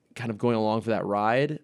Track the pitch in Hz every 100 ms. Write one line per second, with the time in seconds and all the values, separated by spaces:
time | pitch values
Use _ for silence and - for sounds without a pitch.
0 | _ - 117 104 120 117 110 110 107 110
1 | 95 101 107 120 147 151